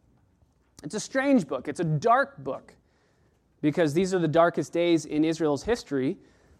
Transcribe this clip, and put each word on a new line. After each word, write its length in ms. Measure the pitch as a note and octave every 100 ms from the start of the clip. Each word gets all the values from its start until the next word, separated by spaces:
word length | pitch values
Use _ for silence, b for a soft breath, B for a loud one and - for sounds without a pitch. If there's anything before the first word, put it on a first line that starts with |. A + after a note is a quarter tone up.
| _ _ _ _ _ _ _ _
It's 120 | D3+
a 60 | G#3+
strange 460 | - C4+ C#4 C4 D3+
book. 220 | C3 C3+
It's 120 | C#3
a 40 |
dark 540 | E3+ D#3 A3+ B3 C#4 -
book, 360 | C3+ A#2 - - _ _ _ _ _ _ _ _
because 320 | D3+ F3+ D#3+
these 220 | D3 F#3
are 60 | F#3+
the 80 | D#3+
darkest 440 | D#3+ E3+ E3+ C#3+
days 320 | E3+ F3 E3
in 200 | D3+ D3+
Israel's 400 | D#3 D#3+ D#3 C#3
history, 520 | - A#3 - C3+ C3+ G3 b b b b